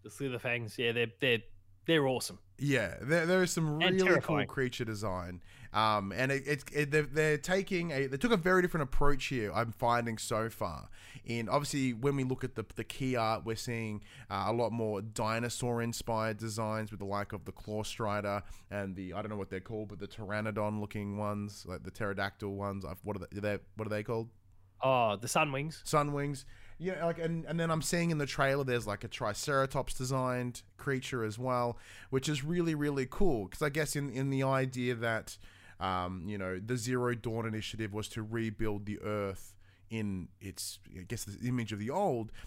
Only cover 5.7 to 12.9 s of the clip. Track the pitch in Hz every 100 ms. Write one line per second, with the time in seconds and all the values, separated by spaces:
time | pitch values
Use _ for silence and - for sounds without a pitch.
5.7 | 107 110 107 98 95 131 139 135 147 -
6.7 | 147 147 156 147 147 156 147 160 190 190
7.7 | 180 170 135 135 135 233 220 170 185 180
8.7 | 170 135 - 143 139 - 131 104 87 117
9.7 | - 120 120 117 110 - 110 113 - 98
10.7 | 78 - - - - - 117 110 139 139
11.7 | 147 131 113 139 139 131 127 123 - 101
12.7 | - 113